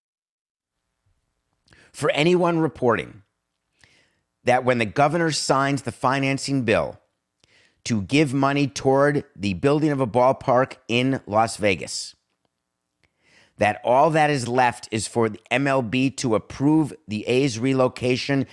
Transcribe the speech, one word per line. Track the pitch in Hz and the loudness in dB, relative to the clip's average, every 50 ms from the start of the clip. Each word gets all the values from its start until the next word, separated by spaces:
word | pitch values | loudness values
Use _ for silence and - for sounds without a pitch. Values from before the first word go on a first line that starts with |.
| _ _ _ _ _ _ _ _ _ _ _ _ _ _ _ _ _ _ _ _ _ _ _ _ _ _ _ _ _ _ _ _ _ _ _ _ _ _ | _ _ _ _ _ _ _ _ _ _ _ _ _ _ _ _ _ _ _ _ _ _ _ _ _ _ _ _ _ _ _ _ _ _ _ _ _ _
For | - - 139 156 | -8 -4 -2 -2
anyone | - 139 151 170 180 175 180 170 170 160 | 0 2 2 4 4 2 2 0 0 0
reporting | 160 143 - - 127 120 110 87 65 60 60 - _ _ _ _ _ _ _ _ _ _ _ _ _ _ _ _ _ _ _ _ _ _ _ _ - | -2 -2 -2 0 0 0 0 0 -2 -8 -14 -20 _ _ _ _ _ _ _ _ _ _ _ _ _ _ _ _ _ _ _ _ _ _ _ _ -2
that | 123 123 131 127 | 0 0 2 2
when | 123 127 | 0 0
the | 120 117 | 0 -2
governor | 101 - 139 143 151 151 175 165 160 | -2 0 0 0 2 2 0 -2 -2
signs | 147 - - - 147 135 139 139 139 139 - | -2 -2 -2 0 0 2 2 0 -2 -4 -6
the | 120 | -8
financing | - - - 127 131 139 135 135 135 131 - - 139 135 120 | -6 -4 -2 -2 0 0 -2 -2 -4 -4 -4 -4 -4 -2 0
bill | 107 101 87 73 60 - - _ _ _ _ _ _ _ _ _ _ _ _ _ _ _ _ - | 2 2 2 0 -2 -8 -14 _ _ _ _ _ _ _ _ _ _ _ _ _ _ _ _ -6
to | - 120 107 | -4 -4 -4
give | 95 85 131 147 160 131 123 | -2 0 0 2 2 0 0
money | 139 135 139 139 143 143 | 0 0 0 0 0 -2
toward | 127 - - - 135 135 139 143 147 147 143 - _ _ | -2 -4 -2 0 2 2 4 2 2 0 -2 -6 _ _
the | - 95 101 92 | -8 -6 -4 -4
building | 85 131 139 147 156 156 156 | 0 0 0 2 2 0 0
of | 143 135 | 0 -2
a | 135 | -4
ballpark | 110 95 123 123 131 131 - - 143 123 123 135 - - - _ | 0 2 2 2 2 2 0 0 0 2 2 2 0 -4 -12 _
in | - 117 120 127 135 135 - - | -2 -2 0 0 0 -2 -4 -4
Las | - 101 107 117 113 - | -2 0 0 0 0 -2
Vegas, | - 101 104 92 73 60 - - - - - - _ _ _ _ _ _ _ _ _ _ _ _ _ _ _ _ _ _ _ _ _ _ _ _ _ _ _ _ | -2 0 0 0 -2 -4 -10 -10 -12 -12 -14 -18 _ _ _ _ _ _ _ _ _ _ _ _ _ _ _ _ _ _ _ _ _ _ _ _ _ _ _ _
that | - 104 104 107 - - | 0 0 0 0 0 0
all | 117 123 131 151 165 | 2 4 4 4 4
that | 156 160 151 147 | 4 2 2 2
is | 147 135 117 | 0 -2 -2
left | 123 123 131 127 123 117 - - - | -2 0 2 2 2 0 -4 -8 -6
is | 110 110 98 | -6 -6 -6
for | - - 120 113 110 | -4 -2 0 0 0
the | 104 - _ _ | -2 -8 _ _
M | 120 127 139 | -2 0 0
L | 139 135 135 | 0 0 -2
B | 123 104 123 127 131 135 | -2 -2 -2 0 0 -2
to | - - - 123 107 | -2 -4 -2 -2 -2
approve | 101 - - - - 135 147 156 160 151 120 - - _ | -2 -2 -6 -6 -2 0 2 2 2 2 -2 -6 -14 _
the | - 107 107 - | -8 -8 -6 -2
A's | - 120 127 143 139 104 | 0 0 0 0 0 -2
relocation, | 110 120 135 131 135 127 123 - - 113 123 123 117 - - 139 135 123 - | -2 -2 0 0 2 0 0 -2 -4 -2 -2 -2 -2 -2 -2 -2 -2 -4 -4